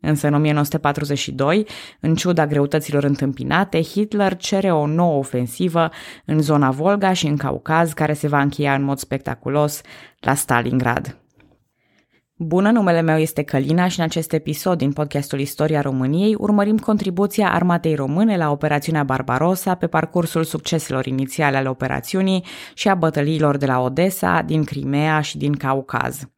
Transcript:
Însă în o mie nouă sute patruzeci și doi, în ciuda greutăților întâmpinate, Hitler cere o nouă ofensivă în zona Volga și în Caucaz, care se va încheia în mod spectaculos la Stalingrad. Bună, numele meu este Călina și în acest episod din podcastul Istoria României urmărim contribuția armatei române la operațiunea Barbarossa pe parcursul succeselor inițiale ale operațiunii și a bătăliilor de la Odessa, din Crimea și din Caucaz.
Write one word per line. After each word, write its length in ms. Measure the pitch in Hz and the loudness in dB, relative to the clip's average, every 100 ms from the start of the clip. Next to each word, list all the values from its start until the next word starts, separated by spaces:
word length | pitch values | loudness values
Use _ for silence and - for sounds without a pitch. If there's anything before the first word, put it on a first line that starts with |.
Însă 260 | - 151 147 | 0 0 2
în 80 | |
o 40 | 147 | 2
mie 140 | 151 | 2
nouă 120 | 147 | 2
sute 140 | 147 160 | 0 0
patruzeci 400 | 147 143 147 143 | -2 -2 -4 -4
și 140 | - | -4
doi, 340 | 135 143 185 214 - - - | -2 0 2 0 -8 -18 -6
în 140 | 160 | -2
ciuda 320 | 160 180 170 147 | 0 2 2 2
greutăților 580 | 147 143 156 147 147 | 2 2 0 0 0
întâmpinate, 800 | 143 139 135 131 131 156 190 165 | 0 0 -2 -4 -2 0 0 0
Hitler 540 | 160 - 214 208 196 185 | -2 -2 -2 2 0 0
cere 360 | - 196 196 | -2 0 2
o 140 | 165 147 | 2 2
nouă 320 | 156 175 147 | 2 2 2
ofensivă 720 | 135 127 123 - 180 165 160 - - - | -2 -2 -4 -2 -2 2 0 -2 -18 -18
în 160 | - 156 | -2 0
zona 300 | 147 151 135 | 2 4 2
Volga 420 | 131 165 202 196 | 2 2 2 2
și 140 | 185 151 | 0 0
în 100 | 147 | -2
Caucaz, 560 | 131 139 - 143 165 | -2 -6 -2 0 0
care 200 | 151 151 | 0 -2
se 160 | 151 151 | 0 0
va 120 | 143 | 2
încheia 340 | 139 139 147 | 0 0 0
în 80 | 139 | 0
mod 160 | 139 139 | 0 -4
spectaculos 800 | - 135 - 135 - 139 147 147 - - - _ | -4 -6 -6 -8 -2 0 0 -2 -14 -20 -20 _
la 140 | - | -2
Stalingrad. 840 | 139 - 120 117 127 123 120 - - _ _ _ _ _ _ _ _ _ _ _ | -2 0 0 0 0 0 -2 -4 -14 _ _ _ _ _ _ _ _ _ _ _
Bună, 360 | _ 165 175 208 | _ 0 2 4
numele 300 | 233 196 170 | 4 4 4
meu 180 | 165 156 | 4 2
este 240 | 160 - | 2 -2
Călina 460 | 151 143 135 165 180 | -2 0 2 2 2
și 100 | 175 | 0
în 60 | |
acest 280 | 165 165 160 | -2 -2 -2
episod 460 | 156 156 151 - 175 | -2 -2 -4 -2 0
din 140 | 139 | 0
podcastul 480 | 143 147 143 139 139 | -2 -2 -4 -4 -4
Istoria 400 | 139 - 156 151 | -6 -2 0 0
României 540 | 139 131 131 156 202 214 | 0 -2 0 2 2 0
urmărim 400 | 208 208 202 220 | 2 2 4 0
contribuția 720 | - 214 202 180 196 - 196 | 2 0 0 0 0 2 2
armatei 420 | 170 180 175 170 | 2 2 2 0
române 420 | 151 135 151 226 196 | -2 -2 2 2 2
la 140 | 156 | 0
operațiunea 540 | 143 156 147 143 160 | 0 0 0 0 -2
Barbarossa 680 | 139 131 135 127 160 185 - | 0 -2 0 0 2 0 -2
pe 120 | 180 165 | -2 0
parcursul 580 | 160 165 180 165 170 | -2 0 -2 0 -2
succeselor 600 | 160 156 - 165 - 131 131 | -2 -4 -4 -4 -2 -4 -2
inițiale 500 | 131 135 - 151 135 | -4 -4 0 0 0
ale 120 | 135 | -2
operațiunii 760 | 131 131 139 - 185 190 190 180 - - | -4 -4 -4 -4 -2 0 0 -2 -16 -18
și 140 | - 220 | -2 0
a 60 | |
bătăliilor 600 | 190 160 151 147 156 151 143 | 2 2 0 0 2 2 2
de 100 | 139 | 2
la 140 | 127 | 2
Odessa, 600 | 127 135 180 190 180 170 | 0 2 0 0 0 0
din 220 | 160 156 | 0 0
Crimea 560 | 147 139 135 143 151 156 | 0 -4 -2 0 2 0
și 180 | 147 151 | -2 -4
din 140 | 143 | -2
Caucaz. 680 | 147 135 135 135 123 - 123 135 | -2 0 -2 -2 -4 -4 -6 -14